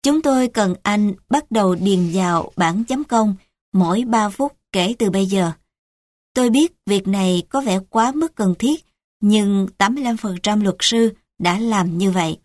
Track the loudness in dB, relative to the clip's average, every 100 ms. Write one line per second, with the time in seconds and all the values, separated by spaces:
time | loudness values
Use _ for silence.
0 | 2 0 2 0 0 0 -2 -2 -2 0
1 | 0 -2 _ -4 0 0 0 2 0 2
2 | 0 0 0 -2 -4 -2 -2 -2 -4 -4
3 | -2 0 0 -2 _ _ _ 0 2 0
4 | 0 0 -2 -2 -6 _ _ -2 -2 0
5 | -2 0 0 0 -2 -4 _ _ _ _
6 | _ _ _ 0 2 4 2 _ -2 -2
7 | 0 0 0 0 -2 -4 -2 -4 -2 0
8 | 0 0 -4 -2 -2 0 0 -2 _ _
9 | _ _ 2 2 2 0 -2 -2 -2 0
10 | -4 -4 -6 -6 -2 0 0 0 -2 2
11 | 0 0 _ _ -2 -2 -2 0 -2 0
12 | 0 0 -4 -6